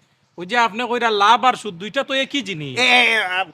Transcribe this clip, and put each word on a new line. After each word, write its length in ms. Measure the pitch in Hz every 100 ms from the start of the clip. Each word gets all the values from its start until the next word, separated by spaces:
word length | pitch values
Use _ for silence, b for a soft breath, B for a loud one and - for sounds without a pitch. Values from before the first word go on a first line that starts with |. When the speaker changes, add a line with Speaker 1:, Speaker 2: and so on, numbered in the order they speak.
| _ _ _ -
Speaker 1:
ওই 80 | 180
যে 120 | 240
আপনি 300 | 226 214 247
কইরা 220 | 240 226
লাভ 360 | 208 202 240 254
আর 80 |
সুদ 200 | 208 208
দুইটা 300 | 170 208 277
তো 100 | 269
একই 280 | 269 269 285
জিনিস। 380 | 196 165 143 127
Speaker 2:
এ, 40 |
এ, 320 | 254 247 233 220
এ, 280 | 185 180 180